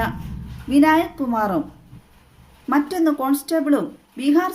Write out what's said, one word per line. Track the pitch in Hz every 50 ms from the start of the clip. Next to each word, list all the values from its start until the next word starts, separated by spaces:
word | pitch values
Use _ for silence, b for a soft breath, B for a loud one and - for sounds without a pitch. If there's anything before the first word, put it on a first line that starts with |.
| 226 - - - - - - - - - - - - - 262
വിനായക് | 285 294 311 311 330 359 339 - -
കുമാറും | 277 240 233 220 214 208 180 156 - - - - - - - - _ _ _ _ _ _ _ _ - _ - _ - - 262
മറ്റൊന്ന് | 294 294 - 381 359 330 311 294 -
കോൺസ്റ്റബിളും | 262 269 277 285 - - 330 320 277 294 285 226 170 - - - _ _ - 233
ബീഹാർ | 262 285 294 339 359 359 349